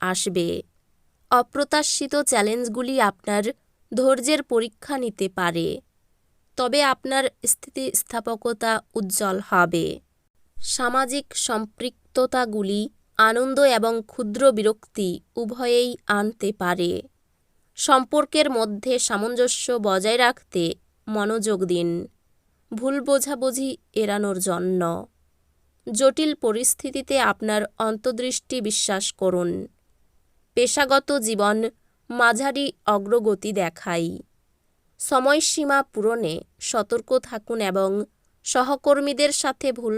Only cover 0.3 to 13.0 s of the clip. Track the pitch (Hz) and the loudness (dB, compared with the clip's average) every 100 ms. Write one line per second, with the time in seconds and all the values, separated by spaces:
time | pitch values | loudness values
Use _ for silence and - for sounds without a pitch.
0.3 | 180 170 170 - _ _ _ _ _ _ | -2 -2 -4 -10 _ _ _ _ _ _
1.3 | 254 247 277 285 302 302 - 277 294 294 | 2 2 -2 0 0 0 -2 -2 -2 2
2.3 | 240 208 226 240 214 247 262 208 190 - | 2 0 -2 -4 -6 -2 2 2 0 -2
3.3 | 208 208 - _ _ _ 226 262 262 247 | -2 -2 -6 _ _ _ 0 4 2 2
4.3 | 302 294 233 226 - - 277 240 208 190 | 0 2 -2 -2 -6 -8 -6 -6 -4 -6
5.3 | 190 175 170 165 - - _ _ _ _ | -2 -2 -2 -4 -6 -12 _ _ _ _
6.3 | _ _ - 247 277 285 262 262 262 262 | _ _ -4 0 2 2 0 -2 -2 -2
7.3 | - 233 - - - 262 - - 233 220 | -4 -4 -4 -6 -8 -4 -4 -4 -6 -6
8.3 | 226 233 226 226 220 - - 196 - 202 | -6 -6 -4 -2 -2 -4 -8 -6 -2 -2
9.3 | 190 202 190 175 170 160 - _ _ _ | -4 0 2 4 2 -2 -6 _ _ _
10.3 | _ _ - - - 247 254 262 277 - | _ _ -8 -6 -2 0 0 0 -4 -6
11.3 | - - 220 214 - 247 - _ - 254 | -6 -4 -4 -4 -8 -10 -10 _ 0 0
12.3 | 262 240 214 190 202 226 - | 0 -2 -2 -2 -2 -4 -10